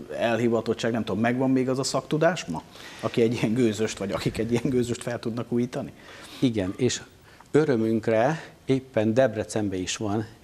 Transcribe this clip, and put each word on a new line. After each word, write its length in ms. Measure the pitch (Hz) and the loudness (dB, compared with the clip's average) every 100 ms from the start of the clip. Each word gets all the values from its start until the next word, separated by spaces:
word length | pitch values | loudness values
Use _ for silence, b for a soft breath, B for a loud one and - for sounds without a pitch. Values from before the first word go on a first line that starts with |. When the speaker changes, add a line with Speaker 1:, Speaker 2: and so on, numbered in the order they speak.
| - 71 | -10 -2
Speaker 1:
elhivatottság, 760 | 110 113 120 123 117 107 120 | 0 2 2 2 0 -2 0
nem 120 | 117 | -2
tudom, 160 | 101 98 | -2 0
megvan 300 | 117 123 131 | 0 2 2
még 180 | 131 127 | 2 2
az 100 | 131 | 0
a 60 | |
szaktudás 600 | 131 135 - 151 160 170 | -2 -4 -2 2 2 0
ma, 180 | - 80 - B B B | -4 -8 -10 B B B
aki 220 | 110 - | -2 4
egy 100 | 113 | 4
ilyen 220 | 113 120 | 4 0
gőzöst, 440 | 120 117 104 110 - | 4 2 2 -2 -2
vagy 140 | 98 | -4
akik 260 | 87 - - | -2 -2 -2
egy 120 | 113 | 0
ilyen 180 | 117 151 | 0 2
gőzöst 340 | 123 117 113 | 0 0 -2
fel 160 | - 120 | -4 -6
tudnak 340 | 120 117 117 | -4 -6 -2
újítani? 400 | 120 123 147 135 B B B B B | 0 0 -4 -8 B B B B B
Speaker 2:
Igen, 360 | 131 110 92 98 | 0 2 -2 0
és 260 | 120 - - - B B B | 0 0 -8 -20 B B B
örömünkre 1040 | 143 156 120 113 113 117 110 127 160 - - | 2 4 2 2 0 2 2 2 0 -8 -14
éppen 500 | - 131 131 110 110 | -2 -2 0 0 2
Debrecenben 640 | 113 131 107 98 113 104 92 | 4 2 0 -4 -4 -2 -4
is 160 | 90 - | -4 -4
van 300 | 107 107 - - | -4 -4 -4 -8